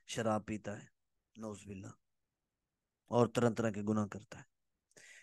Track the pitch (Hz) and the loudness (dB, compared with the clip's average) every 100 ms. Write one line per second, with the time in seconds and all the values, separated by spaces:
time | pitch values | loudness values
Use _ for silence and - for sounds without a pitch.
0 | - - 110 107 104 107 - 107 - _ | -8 -2 2 2 0 -6 -6 -10 -12 _
1 | _ _ _ - 110 101 101 98 104 - | _ _ _ -14 -12 -10 -12 -12 -14 -16
2 | _ _ _ _ _ _ _ _ _ _ | _ _ _ _ _ _ _ _ _ _
3 | _ 113 113 123 120 110 113 104 104 107 | _ 4 4 6 4 4 0 0 0 2
4 | 101 101 - - - _ _ _ _ - | 0 -4 -14 -18 -20 _ _ _ _ -20
5 | - - | -20 -20